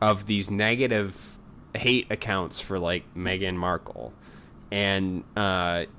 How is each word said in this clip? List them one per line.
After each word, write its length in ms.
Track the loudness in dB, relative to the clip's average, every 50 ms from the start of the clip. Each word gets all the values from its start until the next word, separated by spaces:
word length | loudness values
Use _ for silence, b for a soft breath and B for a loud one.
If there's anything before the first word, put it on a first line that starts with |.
of 240 | 2 4 4 2 0
these 240 | 0 0 0 0 0
negative 880 | 0 2 2 2 2 2 2 2 2 2 0 -2 -4 -10 -16 -18 -18 -20 -20 -20 -20 -20 -12 -10 -8
hate 320 | 0 2 4 4 4 2 0
accounts 500 | -4 -4 -2 0 0 0 0 -2 -4 -8
for, 200 | -6 -4 -2 0
like, 240 | 0 0 0 -2 -4 -6 -8
Meghan 420 | -4 -2 -2 0 0 0 -2 -2
Markle. 580 | 0 0 0 0 -2 -4 -8 -12 -12 -12 -12 -14 B B B B B B B B B -10 -4
And, 520 | 0 2 2 2 2 2 2 0 -2 -4 -6 -4 -2
uh, 500 | 0 2 2 2 2 2 2 0 0 -2 -4 -8